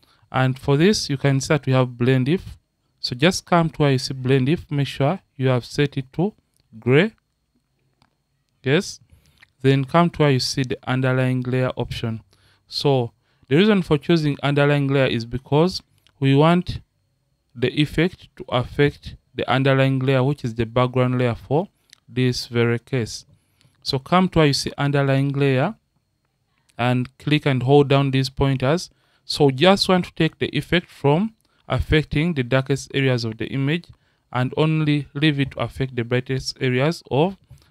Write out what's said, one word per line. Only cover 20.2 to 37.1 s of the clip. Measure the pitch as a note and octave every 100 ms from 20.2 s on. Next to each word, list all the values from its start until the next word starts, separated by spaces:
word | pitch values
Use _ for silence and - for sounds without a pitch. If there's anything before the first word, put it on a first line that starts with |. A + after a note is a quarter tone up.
which | C3 D3
is | B2 A2+
the | A2+
background | B2 B2+ B2+ B2+ B2+
layer | B2
for | A2 - C#3+ G3+ _ _ _ _
this | A#2 B2+ A#2+ -
very | A#2 A#2 A#2
case. | - C3 A2 - - _ _ _ _ _
So | - C3
come | - F3+ F#3
to | E3
where | D3+
you |
see | C3+ - -
underlying | C#3+ C#3+ C#3 C3+ C#3
layer | C#3 C#3 B2+ D#3+ A3+ _ _ _ _ _ _ _ _ _ -
and | B2 B2 B2+ _
click | - D3 D3
and | B2+
hold | B2 D3 C#3
down | C#3 C#3
these | C3 C3
pointers. | - C#3 C3+ B2+ E3+ - _ _ _
So | - - C#3+
just | C3 F3+ G3 -
want | F#3 F3
to | -
take | D#3+ -
the | -
effect | D3 - F3 -
from | - C#3+ D#3 A3 _ _ _ -
affecting | B2+ - D#3 C#3+ D3 E3
the | C#3+
darkest | A#2+ C3 C3 C3+ -
areas | C#3+ C3+ B2
of | A2+ A2
the | -
image | C3+ C#3 E3+ - - _ _ _
and | B2 B2+ -
only | D#3 D#3 D3+ D3 C3+
leave | C#3+ D#3 C#3
it | C3+
to | -
affect | A#2 - C3 B2
the |
brightest | A#2 B2 B2+ C3 B2+ -
areas | C3 B2+ D3 E3+ -